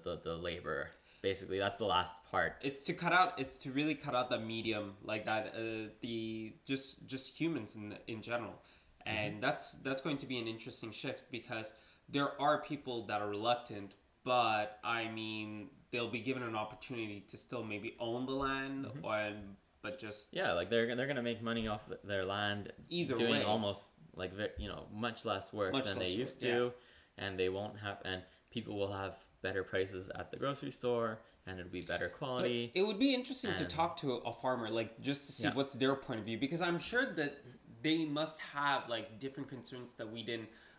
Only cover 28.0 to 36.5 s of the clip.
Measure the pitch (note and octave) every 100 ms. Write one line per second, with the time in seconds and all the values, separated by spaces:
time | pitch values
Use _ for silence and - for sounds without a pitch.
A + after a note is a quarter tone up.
28 | - F#2 - - _ A#2+ G#2 G2+ G2 G2
29 | F#2+ - - - F#2+ G2 F#2 F#2+ F#2+ F#2+
30 | F2+ - F2+ - C3+ C#3 C#3 - B2 A#2+
31 | A2+ A2 - - - F#2 F2+ F2+ E2 F2
32 | - - C3+ B2 B2 A#2+ A#2 F3+ G#3 G3+
33 | C4+ B3+ B3+ C4 - F#3+ - D3+ E3+ -
34 | D3 B2 - - C3 B2 A2 A2+ A2+ -
35 | A#2 C#3 - - G#2 A#2 C#3 A#2+ C3+ C#3
36 | - A2+ G#2 A2+ C#3